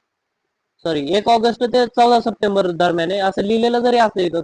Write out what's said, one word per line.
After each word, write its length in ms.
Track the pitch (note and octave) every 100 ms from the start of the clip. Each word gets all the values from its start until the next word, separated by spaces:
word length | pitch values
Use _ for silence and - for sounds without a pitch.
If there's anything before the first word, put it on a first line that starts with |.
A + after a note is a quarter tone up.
| _ _ _ _ _ _ _ _
सॉरी, 300 | E3+ D#3 C#3 G3
एक 120 | G#3+
ऑगस्ट 360 | A#3 A#3 G#3+
ते 220 | A#3+ B3 A#3+
चौदा 340 | - A#3+ A#3
सप्टेंबर 500 | A#3 G3+ G#3 G3 F#3
दरम्यान 400 | E3 F3 E3+ E3
आहे 100 | G3+
असं 220 | F#3+ F#3+
लिहिलेलं 380 | G3 A3+ A#3 A#3+
जरी 180 | B3 A#3+
असलं 240 | G#3+ G3
इथं, 180 | F3+ E3